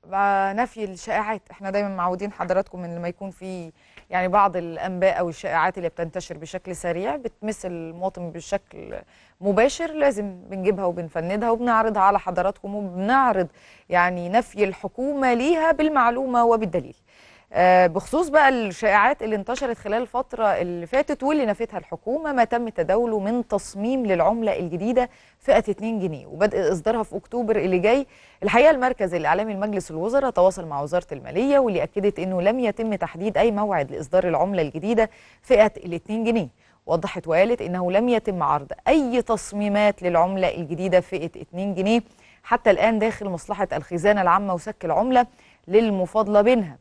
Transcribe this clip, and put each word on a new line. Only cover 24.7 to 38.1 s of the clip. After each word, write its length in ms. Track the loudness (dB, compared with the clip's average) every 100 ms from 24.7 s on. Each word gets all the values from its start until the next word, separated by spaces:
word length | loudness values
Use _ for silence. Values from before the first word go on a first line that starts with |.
| -4 0 0 -2 _ _ _
فئة 180 | 2 2
اتنين 420 | 2 -6 -4 -4
جنيه 260 | -4 -6 -12
وبدء 460 | -2 0 2 0
إصدارها 320 | 0 0 -2
في 140 | -4 -8
أكتوبر 380 | _ -6 0 0
اللي 240 | 2 2
جاي. 280 | 4 2 0 -14 _ _
الحقيقة 260 | 2 6 6
المركز 420 | 6 0 0 -2
الإعلامي 400 | 0 0 0 -2
لمجلس 380 | -4 -4 -4 -6
الوزراء 380 | -6 -2 0 0
تواصل 340 | 4 4 2 -8
مع 160 | -8
وزارة 260 | -2 -4 -4
المالية، 480 | -14 -6 -2 2 4
واللي 240 | 2 0
أكدت 360 | -2 -2 -2 -2
إنه 220 | -4 0
لم 180 | 0 0
يتم 360 | -2 -2 -4 -4
تحديد 420 | -6 -6 -4 2
أي 140 | 0
موعد 400 | 0 -2 -2 -2
لإصدار 360 | -8 0 0 2
العملة 340 | 0 0 0
الجديدة 480 | -2 -4 -2 0 0 -4 _ _
فئة 300 | 2 4 4 2
الاتنين 460 | -10 -10 -6 -4
جنيه. 240 | 0 0 -2 _ _ _ -2
وضحت 420 | -2 -2 -8 0
وقالت 340 | 2 4 2
إنه 300 | -2 -4 0
لم 180 | 2
يتم 340 | 2